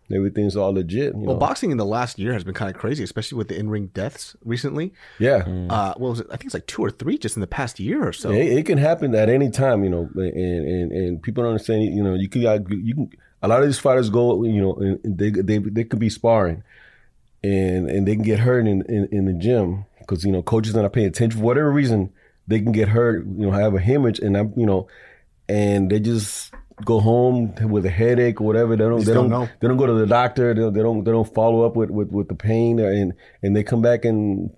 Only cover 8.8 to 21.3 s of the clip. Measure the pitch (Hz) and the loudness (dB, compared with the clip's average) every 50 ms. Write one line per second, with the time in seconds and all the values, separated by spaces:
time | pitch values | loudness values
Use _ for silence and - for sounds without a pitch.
8.8 | 143 156 170 175 156 131 113 107 107 110 123 135 143 123 110 127 139 135 120 101 | 2 2 2 0 0 0 2 2 4 4 4 4 2 0 0 0 0 2 2 2
9.8 | 98 92 87 85 85 65 62 92 92 90 - 87 92 90 87 87 73 71 90 90 | 2 0 0 -2 -4 -4 -4 -4 -4 -4 -2 -4 -2 -2 -2 -2 -2 -2 -2 -2
10.8 | 87 80 - 92 92 87 87 80 - - 107 127 117 117 110 107 - - 113 107 | -2 -2 -4 -4 -4 -4 -4 -6 -6 -6 -4 -2 0 0 0 -2 -2 -2 0 0
11.8 | 110 101 92 104 101 95 92 92 98 95 - 127 117 113 107 104 98 92 104 92 | 0 0 0 0 0 0 0 -2 -2 -2 -2 0 0 2 0 0 -2 -4 -6 -4
12.8 | 104 113 127 151 127 - - - _ _ _ - - 104 113 127 139 147 131 - | -4 -4 -4 -4 -4 -6 -8 -18 _ _ _ -4 0 2 4 4 4 2 2 2
13.8 | - 139 127 131 120 107 101 120 120 123 104 95 117 113 107 101 98 95 - - | 2 2 4 4 2 2 2 2 4 4 2 2 2 0 2 2 2 0 0 0
14.8 | 98 98 98 - - 110 95 85 101 107 104 95 98 95 107 107 101 104 104 110 | 0 -2 -2 -2 -4 -6 -4 -2 -2 -2 0 0 0 0 0 0 -2 -2 -4 -4
15.8 | 113 113 - 104 113 107 - - - 117 113 110 95 85 80 - - _ - - | -4 -2 -2 -2 -2 -2 -2 0 2 2 4 4 2 0 -2 -6 -10 _ -20 -20
16.8 | - - _ _ _ _ _ _ _ _ _ _ - 98 98 95 95 92 92 92 | -20 -20 _ _ _ _ _ _ _ _ _ _ -2 0 0 2 2 0 0 -2
17.8 | 87 64 73 101 98 101 107 107 107 110 107 104 117 123 127 123 113 107 98 95 | -2 -2 -2 0 0 0 0 0 0 0 2 2 2 2 4 4 2 2 2 0
18.8 | - - 117 104 98 - 107 101 95 95 90 85 90 117 127 113 98 87 92 101 | -2 -2 -2 -2 -2 0 0 0 0 0 -2 0 0 2 2 2 2 0 -2 -6
19.8 | 101 - _ - - - 98 82 87 98 95 90 85 - 113 110 110 110 104 113 | -8 -12 _ -14 -8 -6 -4 -2 0 0 0 0 -2 0 0 0 0 0 0 0
20.8 | 101 101 - 123 104 95 - - 117 113 | 0 0 0 0 0 0 0 0 0 0